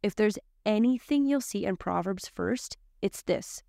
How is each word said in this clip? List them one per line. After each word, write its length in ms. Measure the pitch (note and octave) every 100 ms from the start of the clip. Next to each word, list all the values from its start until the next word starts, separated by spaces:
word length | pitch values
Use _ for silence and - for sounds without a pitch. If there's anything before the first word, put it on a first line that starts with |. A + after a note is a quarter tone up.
If 140 | G#3 -
there's 240 | G#3+ G#3 _ _ G#3+
anything 600 | G#3+ A#3+ B3+ - C#4+ C#4
you'll 160 | C#4
see 240 | - G3+ G3
in 100 | F#3
Proverbs 540 | - F3+ F3+ F#3 -
first, 440 | - F3 B3 - - _ _
it's 200 | G3 -
this. 380 | - F3 - -